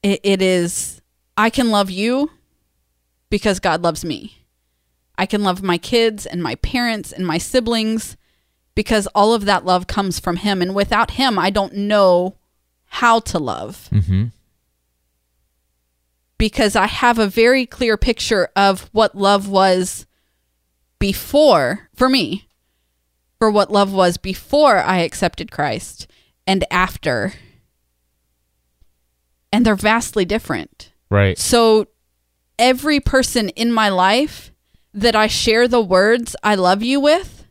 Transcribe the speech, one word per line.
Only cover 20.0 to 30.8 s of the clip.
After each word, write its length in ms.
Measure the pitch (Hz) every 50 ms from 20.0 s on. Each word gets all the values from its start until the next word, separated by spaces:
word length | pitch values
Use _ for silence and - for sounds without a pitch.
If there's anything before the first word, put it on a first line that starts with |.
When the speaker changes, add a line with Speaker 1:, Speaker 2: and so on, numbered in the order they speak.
| - _ _ _ _ _ _ _ _ _ _ _ _ _ _ _ _ _ _ _
Speaker 1:
before, 920 | - 196 196 - - - - 285 311 294 214 160 139 123 160 202 - _ _
for 140 | - 247 262
me, 400 | 262 262 185 110 165 202 _ _ _ _ _ _ _ _ _ _ _ _ _ _ _ _ _ _ _ _
for 140 | 226 220
what 200 | 208 208 196 -
love 200 | 208 202 202 196
was 260 | 196 190 185 175 175 -
before 600 | - 190 185 - - _ - 294 302 277 220 185
I 220 | - - 185 185
accepted 520 | 170 - - - - 170 - - 160 -
Christ 560 | - - 147 143 113 110 - - - - - _ _ _ _ _ _ _ _ -
and 160 | 190 190 - -
after. 600 | - 175 185 185 - - - 156 127 117 101 196 - - - _ _ _ _ _ _ _ _ _ _ _ _ _ _ _ _ _ _ _ _ _ _ _ _ _ _ _ _ _ _ _ _ _ _ _ _ _ _ _ _ _
And 140 | - 214 247
they're 100 | 220 208
vastly 480 | 196 - 214 220 233 226 - - 214 185
different. 680 | 175 196 226 - - 139 95 78 - _ _